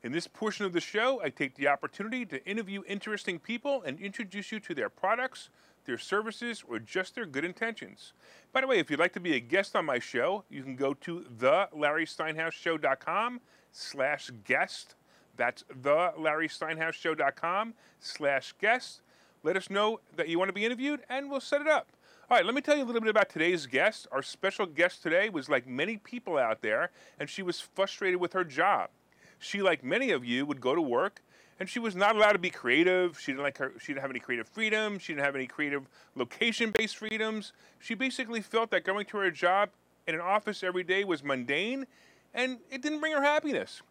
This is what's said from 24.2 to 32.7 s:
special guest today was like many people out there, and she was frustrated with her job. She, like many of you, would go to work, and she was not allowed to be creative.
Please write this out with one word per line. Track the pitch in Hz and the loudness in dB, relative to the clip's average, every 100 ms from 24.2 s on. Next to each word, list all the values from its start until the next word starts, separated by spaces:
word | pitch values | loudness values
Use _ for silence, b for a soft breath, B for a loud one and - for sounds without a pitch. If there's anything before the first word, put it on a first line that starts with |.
special | - - 190 - 190 | -4 -2 -2 -2 -6
guest | 147 175 - | 2 2 2
today | 170 170 214 | 0 2 2
was | 175 135 | -2 0
like | 139 123 | 0 0
many | 127 175 220 | -4 -4 -4
people | - 247 214 156 | -10 -12 -2 0
out | 117 110 | 2 0
there, | 110 110 170 B B B | 0 0 -2 B B B
and | 147 | -10
she | - | -6
was | 180 165 | -6 -6
frustrated | - - 190 - 190 180 | -8 -2 -2 0 0 0
with | 180 | 0
her | 185 | -2
job. | 175 135 180 165 90 _ _ b b b | -2 2 4 4 0 _ _ b b b
She, | - 202 | -8 2
like | 190 160 | 2 2
many | 127 190 262 | 2 0 2
of | 156 | 0
you, | 123 120 147 | 0 -2 0
would | 135 | 0
go | 123 160 | 0 2
to | |
work, | 151 120 190 - _ b b b | 2 2 0 -4 _ b b b
and | 190 | -6
she | 247 | -4
was | 226 180 | -4 2
not | 202 220 | 4 8
allowed | 208 | 6
to | 202 | 6
be | 175 | 4
creative. | - 120 | 2 4